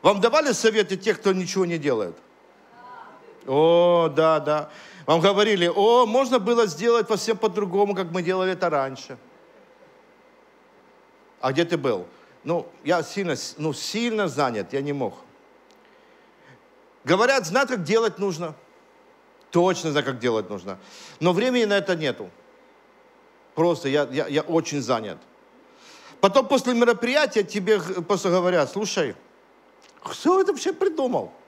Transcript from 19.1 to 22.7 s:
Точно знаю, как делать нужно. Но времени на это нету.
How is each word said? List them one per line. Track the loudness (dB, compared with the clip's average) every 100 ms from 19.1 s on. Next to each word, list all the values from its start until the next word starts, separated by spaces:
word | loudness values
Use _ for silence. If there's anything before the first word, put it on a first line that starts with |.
| _ _ _ _
Точно | 2 2 2 -2
знаю, | -2
как | -2 -4
делать | -2 -2 -4
нужно. | -10 -10 -14 -16 -20 -20 -2
Но | 0
времени | 2 2 2
на | 2 0
это | 0
нету. | -2 -2 -6 -12 -16 -20 _ _